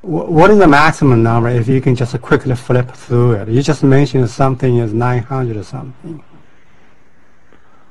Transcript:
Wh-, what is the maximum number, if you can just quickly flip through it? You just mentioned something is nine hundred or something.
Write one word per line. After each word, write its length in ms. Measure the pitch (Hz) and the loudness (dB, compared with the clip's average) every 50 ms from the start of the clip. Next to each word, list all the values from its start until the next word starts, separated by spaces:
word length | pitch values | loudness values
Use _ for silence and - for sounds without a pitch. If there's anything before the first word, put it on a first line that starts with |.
Wh-, 280 | - 185 151 170 - - | -8 -6 -6 -6 -4 0
what 200 | 165 151 175 196 | 2 4 6 6
is 80 | 214 208 | 6 6
the 80 | 190 | 6
maximum 560 | 160 139 143 151 160 151 - 156 139 123 113 113 | 6 6 4 4 2 0 0 2 2 2 2 2
number, 260 | 113 117 117 117 120 | 2 0 0 0 0
if 180 | 123 120 110 | -2 -2 -2
you 140 | 117 135 131 | 0 -2 0
can 140 | - 135 123 | 0 -2 -2
just 260 | 120 120 113 - 127 | -2 -2 -6 -6 -10
quickly 340 | - - 156 131 - 131 127 | -2 -2 -2 -2 0 -4 -6
flip 360 | 123 - - 123 123 127 123 | -6 -4 -2 -2 -2 -2 -4
through 420 | - - - - 120 120 120 123 113 | -10 -20 -8 -2 0 0 2 2 0
it? 160 | 101 98 107 | -2 -4 -2
You 120 | 113 131 | -2 -2
just 220 | 143 - 147 - - | 0 -2 -2 0 2
mentioned 460 | 135 131 139 147 120 - 135 123 110 | 2 4 4 2 0 0 -2 -2 -2
something 480 | - - 139 135 135 127 135 127 123 | -2 -2 -2 -2 -2 -2 -2 0 0
is 160 | 120 117 107 104 | 0 -2 -2 -4
nine 300 | 113 120 127 123 123 117 | -4 -2 -2 -2 -4 -6
hundred 340 | - 135 131 127 117 110 | -6 -8 -6 -6 -6 -8
or 60 | 104 92 | -10 -12
something. 600 | - 131 127 - 131 131 - - 165 165 143 - - - - - - - - - - - - - - - - - - - - - - - - - - - - - - - - - - | -12 -14 -14 -14 -16 -18 -18 -18 -18 -18 -18 -20 -20 -20 -20 -20 -20 -20 -20 -20 -20 -20 -20 -20 -20 -20 -20 -20 -20 -20 -20 -20 -20 -20 -20 -20 -20 -20 -20 -20 -20 -20 -20 -20 -20